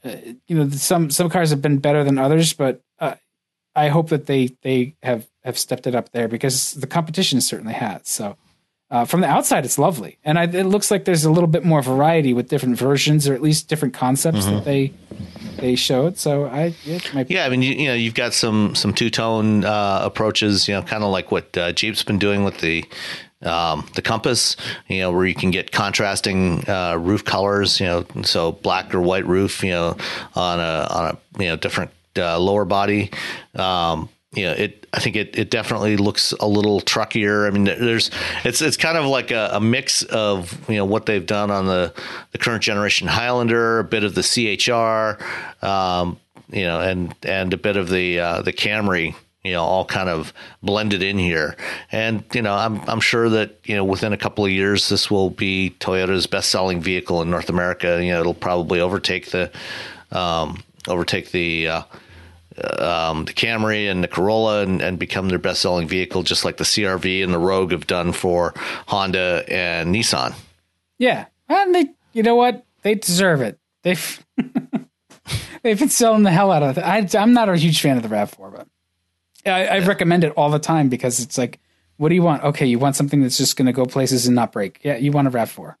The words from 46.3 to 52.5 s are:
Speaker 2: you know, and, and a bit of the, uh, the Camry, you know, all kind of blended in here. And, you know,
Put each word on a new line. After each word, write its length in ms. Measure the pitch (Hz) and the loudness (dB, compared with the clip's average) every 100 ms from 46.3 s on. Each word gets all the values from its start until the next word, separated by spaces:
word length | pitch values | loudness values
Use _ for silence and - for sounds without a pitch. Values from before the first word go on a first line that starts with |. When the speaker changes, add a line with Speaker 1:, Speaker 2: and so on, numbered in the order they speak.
| - - | -20 -10
Speaker 2:
you 120 | 107 | -4
know, 160 | 90 85 | -2 0
and, 340 | 90 90 85 - | 0 -2 -4 -6
and 300 | - 95 92 | -4 -2 -2
a 40 | 90 | -2
bit 200 | 110 101 | 0 0
of 120 | 87 | 0
the, 300 | 92 90 87 | 0 2 0
uh, 220 | 85 87 | 0 -2
the 120 | - | -2
Camry, 600 | - 107 107 104 90 82 85 _ _ | -2 -2 0 0 0 -2 -6 _ _
you 80 | 92 | -6
know, 120 | 87 | -2
all 220 | 85 92 90 | 0 0 -2
kind 240 | 104 92 | -2 -2
of 240 | 82 78 - - - | -4 -6 -14 -20 -10
blended 400 | 98 101 107 101 | -2 -2 0 -2
in 160 | 95 101 | 0 0
here. 360 | 87 82 76 - - - - | 0 0 -2 -6 -10 -12 -6
And, 320 | 110 113 107 - | -4 -2 -2 -4
you 80 | 127 | -4
know, 140 | 110 | 0